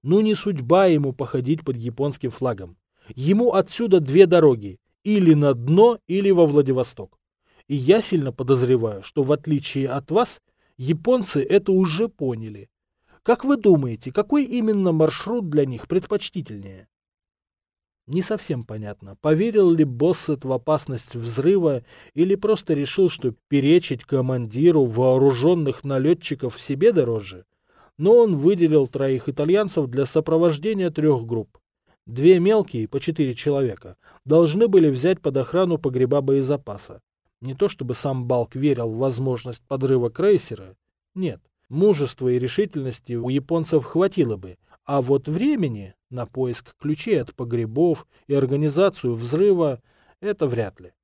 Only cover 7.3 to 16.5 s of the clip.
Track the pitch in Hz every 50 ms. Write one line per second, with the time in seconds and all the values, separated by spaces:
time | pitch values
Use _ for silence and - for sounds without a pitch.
7.3 | _ _ _ _ _ _ _ _ 143 139 123 143 196 226 220 - 190 165 135 131
8.3 | 117 - 131 123 135 123 127 123 131 120 113 110 104 95 98 - _ 151 135 127
9.3 | 147 147 - 156 151 143 139 - - 139 135 131 127 139 139 - 160 214 247 -
10.3 | - - _ _ _ _ _ _ _ - 127 139 165 160 - 240 254 247 196 -
11.3 | - 147 131 - 175 202 196 - 190 185 190 170 151 175 226 226 _ _ 147 127
12.3 | 120 113 113 110 104 101 98 _ _ _ _ _ _ _ _ _ _ _ _ -
13.3 | 240 240 - 269 285 233 208 208 180 147 135 120 113 110 - 135 - 208 208 208
14.3 | 285 294 277 233 247 247 220 220 214 202 190 180 165 156 156 151 - - - 196
15.3 | 233 240 202 165 147 151 143 131 123 110 - _ 170 185 185 - 208 202 - -
16.3 | _ 185 - -